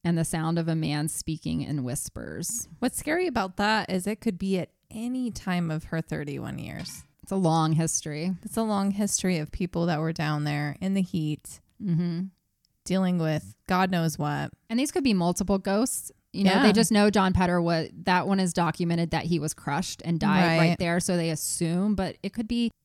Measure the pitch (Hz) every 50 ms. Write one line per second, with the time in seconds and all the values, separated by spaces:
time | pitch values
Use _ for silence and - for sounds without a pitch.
0 | - 170 170 165 165 - - 165 160 160 170 170 165 165 160 160 156 147 147 147
1 | 151 160 - - - - 156 151 - 160 160 160 139 - 143 147 127 123 123 -
2 | - - _ - 58 - 78 95 170 - - - - - - - - 254 - -
3 | - 302 311 349 370 349 247 233 190 185 - - 202 208 220 214 175 - 190 180
4 | 180 196 214 - - 226 185 170 190 190 190 180 156 _ _ _ _ _ - 220
5 | 226 247 254 254 254 233 - - - 190 180 175 175 165 156 156 - - - 165
6 | 160 - - 156 147 147 143 135 - - - - - - - - - - - -
7 | - _ _ _ - - 196 190 185 160 160 165 160 156 160 151 165 156 - -
8 | - 156 147 151 165 185 185 175 - 220 - 226 226 220 208 196 196 202 196 202
9 | 214 196 - - - 185 185 160 151 - - - 180 175 - 170 170 175 165 147
10 | 160 160 165 - 160 151 151 147 147 147 147 147 147 147 - - 185 190 190 196
11 | 185 180 - 175 156 151 151 - _ - - - _ _ _ _ - 196 170 156
12 | 175 175 165 170 190 190 _ _ _ _ _ _ _ _ _ _ _ - 185 190
13 | 185 180 180 175 160 160 156 151 - 95 - _ _ - 185 180 190 185 185 170
14 | 165 160 147 - 147 147 143 143 143 - - _ _ _ 226 240 277 294 - 370
15 | 277 262 208 185 170 175 175 - 196 180 202 190 - 196 196 208 247 - - -
16 | - - - _ _ _ - - 196 185 190 240 277 220 196 220 226 - 226 208
17 | 208 208 196 214 190 185 185 190 185 175 175 175 170 170 170 160 160 - - -
18 | 170 196 180 180 139 185 196 196 190 180 160 - 170 156 156 - 180 170 170 170
19 | 170 160 - 156 - 165 175 165 147 156 - - - 139 143 156 185 - - -
20 | - 165 170 160 156 151 151 185 180 170 165 165 165 175 170 - 180 170 170 180
21 | - - 180 175 165 165 156 156 - - - - 175 160 170 175 196 214 208 185
22 | 190 160 - _ - 196 _ - 233 214 240 233 233 226 _ _